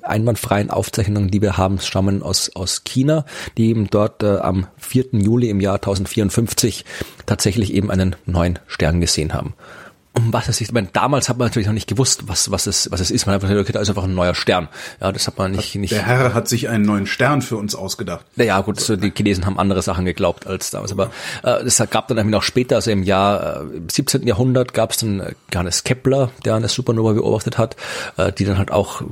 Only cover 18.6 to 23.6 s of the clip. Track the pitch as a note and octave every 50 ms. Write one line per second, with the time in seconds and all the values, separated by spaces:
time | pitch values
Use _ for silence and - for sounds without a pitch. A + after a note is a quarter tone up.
18.6 | G2 G#2 G#2 - - - A2 F#2 G2+ G2+ - - G#2 G2+ G2+ F2 F2+ G2 G2 -
19.6 | F#2+ G2 F#2+ F#2 F2+ - F#2 E2 F2+ F#2 E2+ - G2 F2 F2 - - - F#2+ F2+
20.6 | - - - G2 G2 G2+ G2+ G2 F#2+ - - - - - - - - B2+ A#2+ -
21.6 | - B2 - - A#2+ - - A2+ - - B2 A2+ G#2 G#2+ G#2+ G2 - - - B2+
22.6 | B2 - C3 A2+ F#2+ A#2 G#2+ G2 F#2 F#2 G2 F#2+ G2 G2+ G#2 F#2 - D#2+ C#2+ C#2